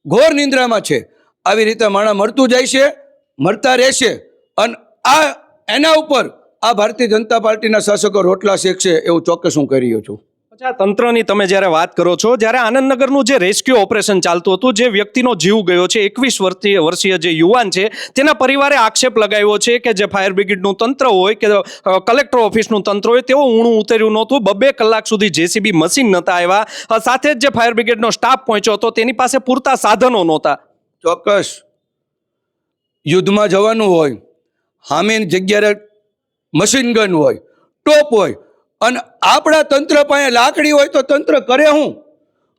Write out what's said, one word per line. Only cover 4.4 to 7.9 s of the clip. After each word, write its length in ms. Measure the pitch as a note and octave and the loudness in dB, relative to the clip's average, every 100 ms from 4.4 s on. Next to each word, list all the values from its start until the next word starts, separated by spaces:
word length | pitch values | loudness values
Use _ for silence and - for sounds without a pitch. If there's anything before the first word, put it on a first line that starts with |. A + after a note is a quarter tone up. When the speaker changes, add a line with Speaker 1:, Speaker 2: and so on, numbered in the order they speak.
| _ - | _ -4
Speaker 1:
અને 180 | A3+ A3+ _ _ | -4 -6 _ _
આ, 300 | B3 D4+ D4 - _ _ - | 0 2 2 -4 _ _ -6
એના 240 | C4 D#4+ | 0 2
ઉપર 380 | D#4 D#4 C4 - - _ _ | 2 2 -2 -2 -8 _ _
આ 100 | A3 | -2
ભારતીય 340 | G#3 G#3+ A3 A#3+ | 0 -2 -2 0
જનતા 320 | G#3+ A3 A#3 | 0 0 0
પાર્ટીના 400 | G#3+ A3 A3 G#3+ | 0 -2 0 0
શાસકો 420 | F#3+ | 0